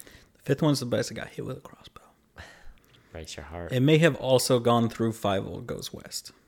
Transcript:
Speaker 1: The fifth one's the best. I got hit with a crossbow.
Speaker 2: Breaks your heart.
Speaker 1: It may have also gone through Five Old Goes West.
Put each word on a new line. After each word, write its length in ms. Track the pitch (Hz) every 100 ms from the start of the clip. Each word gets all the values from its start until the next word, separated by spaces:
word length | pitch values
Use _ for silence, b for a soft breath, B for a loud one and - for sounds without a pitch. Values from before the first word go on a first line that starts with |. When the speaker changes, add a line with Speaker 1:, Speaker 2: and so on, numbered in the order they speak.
| b b b _
Speaker 1:
The 60 |
fifth 180 | - 139
one's 200 | 156 139
the 40 |
best. 260 | 120 110 117
I 40 |
got 140 | - -
hit 180 | - 110
with 100 | 131
a 40 |
crossbow. 420 | - - - - _ _ _ - b b b b b _ _
Speaker 2:
Breaks 240 | 80 80 -
your 100 | 76
heart. 260 | 85 87
Speaker 1:
It 80 | 127
may 180 | 135 156
have 180 | 165 131
also 420 | 131 127 - 127
gone 300 | 117 117 113
through 220 | - 113
Five 340 | 107 101 98 -
Old 200 | - 120
Goes 260 | - -
West. 400 | - - - - -